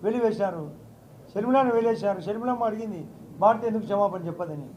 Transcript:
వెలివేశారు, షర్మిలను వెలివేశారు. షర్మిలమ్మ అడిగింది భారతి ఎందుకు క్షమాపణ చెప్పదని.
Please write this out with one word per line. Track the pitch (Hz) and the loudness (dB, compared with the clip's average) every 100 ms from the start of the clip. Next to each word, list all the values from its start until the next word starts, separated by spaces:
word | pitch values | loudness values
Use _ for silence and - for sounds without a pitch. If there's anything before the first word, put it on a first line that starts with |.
వెలివేశారు, | 196 247 226 202 196 170 147 147 - - - - - | 0 2 0 2 -2 -2 -10 -12 -20 -20 -20 -20 -10
షర్మిలను | 196 233 262 262 233 | -4 2 4 4 4
వెలివేశారు. | 226 220 202 190 | 2 2 0 -2
షర్మిలమ్మ | 165 214 240 240 | -4 -4 -2 0
అడిగింది | 233 214 226 185 151 - - - | 0 -2 -6 -8 -10 -16 -18 4
భారతి | 196 226 233 | 4 4 0
ఎందుకు | 220 214 | -2 0
క్షమాపణ | 202 202 180 170 | 2 2 0 -8
చెప్పదని. | 165 170 151 127 | -6 -6 -8 -12